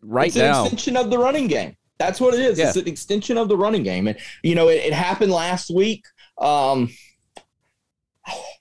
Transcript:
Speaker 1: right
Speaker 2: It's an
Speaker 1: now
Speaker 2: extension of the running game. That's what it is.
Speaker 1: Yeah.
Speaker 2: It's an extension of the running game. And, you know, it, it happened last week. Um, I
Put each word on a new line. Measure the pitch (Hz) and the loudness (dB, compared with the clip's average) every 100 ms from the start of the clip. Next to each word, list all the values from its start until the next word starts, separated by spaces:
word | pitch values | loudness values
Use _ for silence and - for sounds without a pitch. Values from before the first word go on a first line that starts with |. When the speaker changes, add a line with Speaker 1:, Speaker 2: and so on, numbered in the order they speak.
Speaker 1:
right | 107 120 160 | -6 -2 0
Speaker 2:
It's | |
an | - | 2
Speaker 1:
now | 135 139 | 2 2
Speaker 2:
extension | 107 240 - 254 | 0 -2 -2 -2
of | 233 | 0
the | 247 | 0
running | 247 302 247 | 0 0 -2
game. | 135 85 - _ - | -2 -4 -12 _ -6
That's | 175 185 | -4 0
what | 254 | 2
it | 240 | 4
is. | 262 180 | 2 2
Speaker 1:
Yeah. | 151 | 0
Speaker 2:
It's | 180 | 0
an | 175 | -4
extension | 151 - 202 202 233 | -6 -4 -4 -2 -2
of | 226 | 0
the | 202 | 0
running | 202 220 | 0 0
game. | 101 92 101 | -2 -2 -2
And, | 107 - - | -4 -10 -6
you | 160 170 | -2 4
know, | 165 | 4
it, | 160 151 | 4 2
it | |
happened | 151 180 196 202 | -2 -2 0 2
last | 175 170 180 - | 2 0 -4 -2
week. | 175 208 208 - _ - - | 0 0 -2 -10 _ -20 -4
Um, | 147 147 135 135 120 - - _ _ - - _ _ _ _ _ _ _ - | 0 2 2 2 0 -4 -20 _ _ -20 -20 _ _ _ _ _ _ _ -14
I | - - - | -14 -14 -20